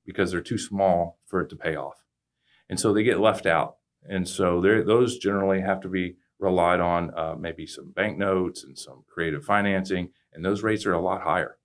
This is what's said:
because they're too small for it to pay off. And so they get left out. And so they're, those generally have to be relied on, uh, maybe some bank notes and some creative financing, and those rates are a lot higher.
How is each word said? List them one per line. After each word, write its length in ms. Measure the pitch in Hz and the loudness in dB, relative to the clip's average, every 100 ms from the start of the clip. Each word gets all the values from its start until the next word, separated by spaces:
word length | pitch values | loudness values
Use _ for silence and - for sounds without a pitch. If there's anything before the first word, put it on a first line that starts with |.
| - | -6
because 240 | 101 87 | -2 0
they're 100 | 87 | -2
too 180 | - 113 | -4 -6
small 600 | - 98 95 87 85 - _ | -4 0 2 2 0 -8 _
for 140 | 95 | -4
it 80 | 85 | -4
to 60 | 78 | -6
pay 180 | 82 73 | -6 -6
off. 280 | 69 - _ _ _ _ _ _ - | -8 -14 _ _ _ _ _ _ -8
And 80 | 92 | -2
so 140 | 110 | 2
they 100 | 104 | 4
get 180 | 117 90 | 4 4
left 260 | 107 98 92 | 2 2 2
out. 300 | 82 - - _ _ - | 2 0 -8 _ _ -6
And 200 | 95 87 | -4 -4
so 320 | - 90 87 | 0 2 4
they're, 240 | 95 110 | 4 4
those 340 | 98 113 123 - | 4 4 2 0
generally 420 | 98 98 98 95 | -2 2 2 2
have 200 | 95 95 | 0 -2
to 60 | 92 | -4
be 280 | 92 90 - _ _ | -4 -4 -8 _ _
relied 400 | 95 90 87 90 | 0 2 4 2
on, 340 | 87 87 82 82 | 2 0 -2 -4
uh, 180 | 80 80 | -6 -6
maybe 300 | 82 80 78 | -8 -10 -14
some 240 | - - | -16 -10
bank 260 | 90 104 78 | -4 -4 -2
notes 460 | 98 95 90 - | 0 0 0 -6
and 160 | - 67 | -14 -18
some 240 | - 65 _ | -20 -20 _
creative 360 | - 85 73 | -6 -4 -4
financing, 680 | 73 101 101 95 95 90 90 _ _ | 0 0 2 0 0 -4 -4 _ _
and 120 | 80 | -6
those 180 | 92 101 | -2 0
rates 240 | 110 107 - | 0 0 0
are 60 | |
a 80 | 87 | 0
lot 220 | 90 95 | 0 -2
higher. 340 | 80 87 67 - | 0 0 -2 -8